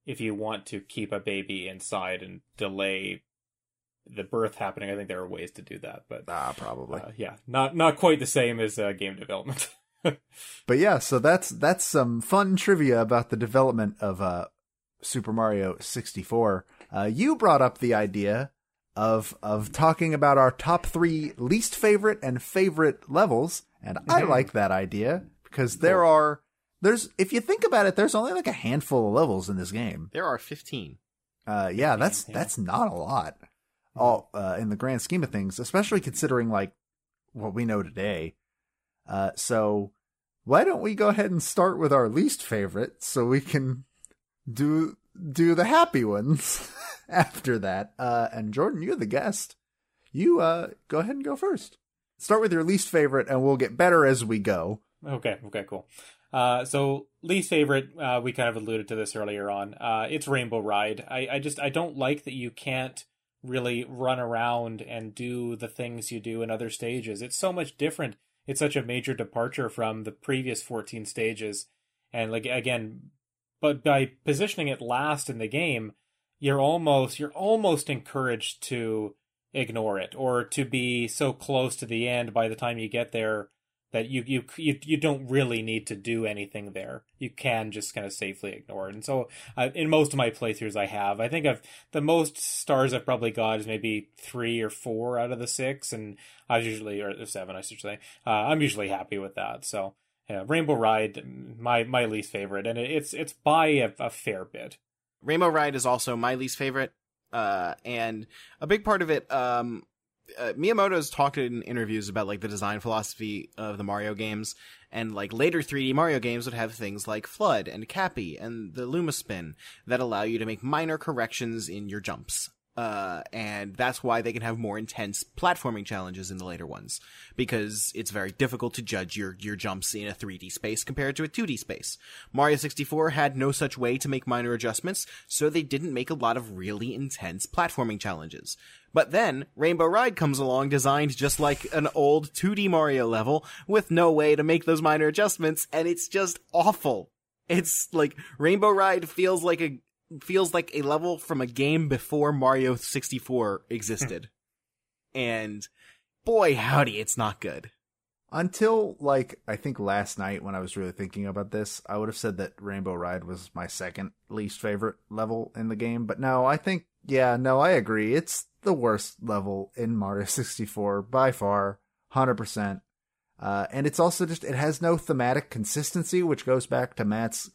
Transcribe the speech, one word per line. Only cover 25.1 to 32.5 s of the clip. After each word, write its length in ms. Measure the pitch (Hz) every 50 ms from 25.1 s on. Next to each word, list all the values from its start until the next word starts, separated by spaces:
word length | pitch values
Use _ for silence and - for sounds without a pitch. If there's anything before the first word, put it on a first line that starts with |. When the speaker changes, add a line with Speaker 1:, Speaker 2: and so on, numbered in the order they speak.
| 165 185 - - _ _ _
Speaker 2:
because 340 | - - 139 127 117 - -
there 240 | 156 175 190 180
Speaker 1:
Cool. 80 | 170 165
Speaker 2:
are, 320 | 156 156 151 151 147 - _ _ _ _ _ _ _ -
there's, 280 | 180 202 240 226 - - - -
if 120 | 190 190
you 80 | - 233
think 220 | 220 - 403 440 -
about 220 | 415 269 214 196
it, 100 | 190 180
there's 200 | 196 214 - -
only, 180 | 214 233 285 370
like, 140 | 370 - -
a 40 |
handful 560 | 110 - - 113 127 156 - - 139 123 110 104
of 60 | 107
levels 360 | 131 165 131 95 95 87 98
in 40 | 98 92
this 140 | 90 87
game. 380 | 98 113 120 101 - 80 80 101 -
Speaker 3:
There 120 | 156 185
are 140 | 160 131 -
fifteen. 580 | - - 156 - - - 147 123 87 71 127 _ _ _ _ _ _ _ _ _ -
Speaker 2:
Uh, 260 | 110 104 104 98 92
yeah, 240 | 90 110 143 151 120
that's, 300 | 104 139 196 - - - -
Speaker 1:
Yeah. 60 | 107
Speaker 2:
that's 240 | 117 - -